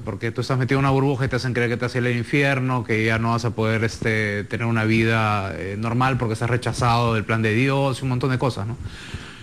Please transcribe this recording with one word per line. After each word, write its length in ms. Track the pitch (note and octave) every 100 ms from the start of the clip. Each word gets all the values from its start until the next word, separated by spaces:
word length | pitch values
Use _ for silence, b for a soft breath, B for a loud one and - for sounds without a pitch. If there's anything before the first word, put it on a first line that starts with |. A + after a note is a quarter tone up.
| -
Porque 260 | G2 A#2
tú 80 | A2+
estás 180 | A#2+ C3
metido 220 | B2+ C3+
en 60 | C#3
una 60 |
burbuja 340 | C3+ C3+ C3 C3
y 20 |
te 80 | B2
hacen 180 | B2+
creer 160 | A#2 A#2+
que 60 | A#2
te 100 | A#2+
vas 100 | B2+
a 20 |
ir 80 | A#2+
al 100 | A#2+
infierno, 680 | A2+ C#3+ C#3 C3 B2+ B2+ A2+
que 180 | A2
ya 160 | A2 A2+
no 120 | A2+
vas 120 | A#2
a 60 | A#2
poder, 340 | G#2 A2 A2
este, 640 | A2 - A#2 A2 G#2+ G2+ G2
tener 200 | A2 A#2
una 180 | A2+ A2
vida, 680 | A2+ A2+ A2+ G#2+ G#2 G2 D#2+
eh, 180 | F#2 G#2
normal 400 | A2+ A#2+ B2+ B2+
porque 160 | A#2
estás 160 | A2 A#2+
rechazado 640 | B2 A#2+ G2+ B2 A#2 A#2+ A2
del 100 | G2+
plan 160 | A2+
de 120 | A2
Dios 460 | G#2+ C3+ C#3 C#3 B2+
y 40 |
un 60 | C3
montón 220 | B2 C#3
de 60 | B2+
cosas, 280 | C3+ A2+ G#2
¿no? 120 | A#2+ B B B B B B